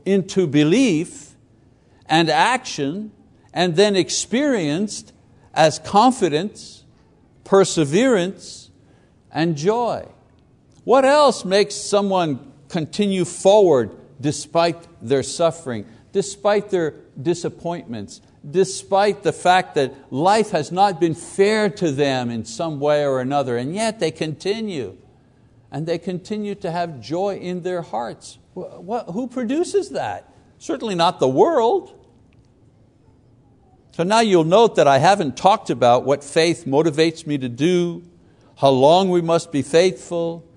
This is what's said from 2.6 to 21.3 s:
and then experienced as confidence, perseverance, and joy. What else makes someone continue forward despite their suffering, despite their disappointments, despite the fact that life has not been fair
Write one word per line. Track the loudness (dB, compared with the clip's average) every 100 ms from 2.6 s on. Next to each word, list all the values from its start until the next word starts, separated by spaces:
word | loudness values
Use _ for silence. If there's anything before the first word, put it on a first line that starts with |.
| -6 -8 -6 -6 -12 -16 _ _ _
and | -4 0 2
then | 2 2
experienced | 0 -4 -4 -2 0 0 -2 -2 -4 -8 -18 _ _ _ _
as | 0 2 0
confidence, | 0 4 4 4 0 0 -4 -10 -20 -20 _ _ _ _ _ _
perseverance, | 2 4 4 2 0 2 2 2 -2 -8 -18 -20 -20 _ _ _ _ _ _
and | -4 -4 -2
joy. | -2 -2 -4 -6 -10 -20 _ _ _ _ _ _ 2
What | 4
else | 6 6 4 2
makes | 0 2 0 -4
someone | -2 0 0 0 0 -4 -10 -20 -10
continue | -6 -6 -4 -2 -2 -4
forward | 0 4 6 6 4 2 -6 -20 -6
despite | -6 -6 -4 0 0 -2 -12 -18
their | -2 -2
suffering, | -2 -2 -2 -2 -8 -10 -12 -20 _
despite | -6 -6 -4 -2 -2 -2
their | -2 -2 -6 -16 -8
disappointments, | -4 -4 -6 -10 -10 -10 -10 -12 -14 -18 _ _ -6
despite | -2 -2 -4 -2 0 0 0
the | -4
fact | -2 2 2 0 -2
that | -2 -4 -10
life | -2 2 2 0
has | -4 -4
not | 0 0 2
been | -2 -2
fair | -6